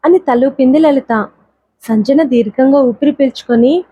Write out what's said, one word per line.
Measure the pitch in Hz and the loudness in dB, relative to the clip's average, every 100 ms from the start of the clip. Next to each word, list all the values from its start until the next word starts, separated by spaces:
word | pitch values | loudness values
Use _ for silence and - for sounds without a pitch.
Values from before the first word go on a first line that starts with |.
అని | 311 359 | 0 0
తలూపింది | - 240 269 269 254 285 | 0 0 -2 0 0 2
లలిత. | 311 277 - 226 202 _ _ _ _ _ | 2 0 -2 -6 -6 _ _ _ _ _
సంజన | - 220 214 285 | -4 -2 0 0
దీర్ఘంగా | 294 240 214 226 269 277 | 0 0 -2 0 2 2
ఊపిరి | 254 208 294 | 0 0 -4
పీల్చుకొని | 294 269 - - 233 247 339 - | -2 -4 -4 -4 0 2 0 -6